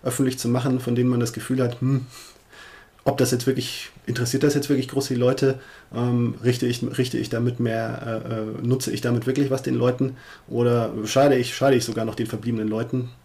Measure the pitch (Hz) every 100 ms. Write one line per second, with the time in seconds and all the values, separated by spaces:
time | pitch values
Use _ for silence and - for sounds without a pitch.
0 | 131 120 131 123 123 123 131 127 120 120
1 | 127 123 117 - - 131 123 120 127 135
2 | - - - - _ - - - - _
3 | - - 120 120 127 131 120 - - -
4 | - 123 120 - 147 147 139 135 123 -
5 | 135 123 123 131 135 127 - - - 117
6 | 120 120 120 110 120 123 123 120 120 -
7 | 123 117 113 117 120 120 117 113 113 117
8 | 117 110 117 113 107 - 120 131 - -
9 | 123 120 120 135 135 131 135 123 120 123
10 | 131 - - - - 120 120 120 113 110
11 | 107 131 143 127 120 - 135 127 120 110
12 | 113 107 110 110 113 113 107 107 120 127
13 | 123 -